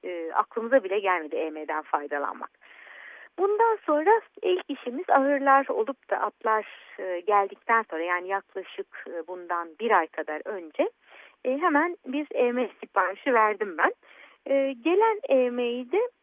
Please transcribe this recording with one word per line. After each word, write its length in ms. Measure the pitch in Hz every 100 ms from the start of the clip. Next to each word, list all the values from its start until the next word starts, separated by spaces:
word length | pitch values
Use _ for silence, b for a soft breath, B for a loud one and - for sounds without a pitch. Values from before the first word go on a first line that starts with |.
e, 280 | 185 175 165
aklımıza 500 | - 214 - 226 269
bile 160 | 190 202
gelmedi 360 | 190 180 151 156
E 140 | 160
M'den 320 | 156 151 156
faydalanmak. 680 | 151 151 147 143 131 107 - _ B B B B B B B -
Bundan 380 | 392 415 466 427 -
sonra 360 | 302 311 453 - -
ilk 220 | 370 370 -
işimiz 400 | 269 - 247 370
ahırlar 580 | 269 269 285 277 269 269
olup 400 | - 220 262 _
da 80 | -
atlar, 480 | 214 _ 226 220 208 - - -
e, 200 | 190 175
geldikten 680 | 175 208 196 - - 226 -
sonra, 120 | 160
yani 240 | 170 180 180
yaklaşık, 800 | 196 - 196 180 - 196 - -
e, 200 | 170 160
bundan 420 | 180 175 175 170 156
bir 120 | 226
ay 160 | 196 160
kadar 340 | - 151 151 -
önce, 440 | 202 165 - 370 _ B B B B -
e, 120 | 269
hemen 400 | 349 285 339 349 269
bir 220 | 277 294
E 200 | - 247
M 180 | 240 233 -
siparişi 540 | 208 - 185 190 294
verdim 440 | 240 214 208 208 160
ben. 160 | 262 480 B B B B -
E, 240 | 277 269
gelen 480 | 247 233 370 453 415 -
E 200 | 269 247
M'yi 420 | 247 240 240 247
de 180 | 403 480 _